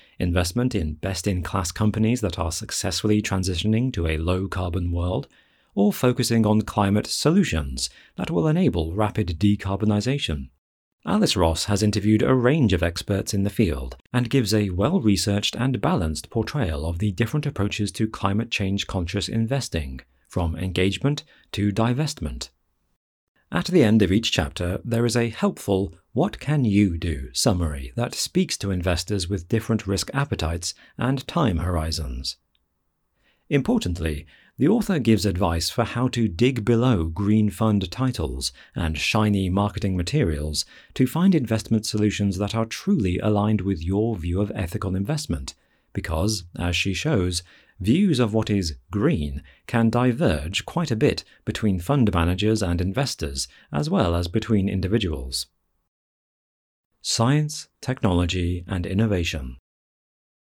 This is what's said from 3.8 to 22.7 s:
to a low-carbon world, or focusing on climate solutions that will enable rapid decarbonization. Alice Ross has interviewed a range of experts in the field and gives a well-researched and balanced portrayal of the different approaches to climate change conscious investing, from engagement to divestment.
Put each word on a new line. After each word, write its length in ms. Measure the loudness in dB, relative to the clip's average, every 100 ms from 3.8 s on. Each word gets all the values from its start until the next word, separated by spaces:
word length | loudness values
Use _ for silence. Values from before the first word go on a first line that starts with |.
| 0
to 120 | 0 -2
a 120 | 0
low-carbon 760 | 0 0 -2 -4 -2 -2 -2
world, 360 | -2 0 -2 -6 _ _ _ _
or 200 | 0 2
focusing 500 | 4 2 2 2 4
on 160 | 4 4
climate 460 | 2 0 2 2 0
solutions 840 | -2 2 4 4 0 -2 -6 -8 -10 -18 -8
that 140 | -4
will 160 | 0 2
enable 480 | 2 2 2 -2
rapid 440 | 0 -2 0 -2 2
decarbonization. 1080 | 2 2 0 -2 2 2 0 -2 -2 -4 -6 _ _ _ _ _ -2
Alice 300 | 2 2 4
Ross 260 | 4 2
has 180 | 0 2
interviewed 400 | 2 2 4 4
a 120 | 4
range 400 | 4 4 4 4
of 80 | 4
experts 500 | 0 -2 -2 -2 -2
in 100 | 0
the 80 | 0
field 460 | 2 0 0 -6 -12 _
and 160 | -2 0
gives 240 | 2 2
a 180 | 2 2
well-researched 880 | 2 2 2 4 2 2 0 0 -2
and 240 | -2 0
balanced 480 | 0 0 0 -4 -4
portrayal 560 | -4 -2 -2 -2 -2
of 140 | -4 -2
the 140 | -2
different 340 | 0 -2 -2 -4
approaches 440 | -2 -2 -2 -4
to 140 | -2 -4
climate 440 | -2 -2 0 -2
change 360 | -2 -2 -2 -4
conscious 400 | -4 -4 -4 -4
investing, 760 | -2 -2 -2 -2 -4 -6 -10 -16 _ _
from 260 | -4 -2
engagement 720 | -2 -4 0 0 2 -2 -2 -6 _ _
to 200 | -2 0
divestment. 800 | 2 0 0 -2 -4 -8 -8 -12 _ _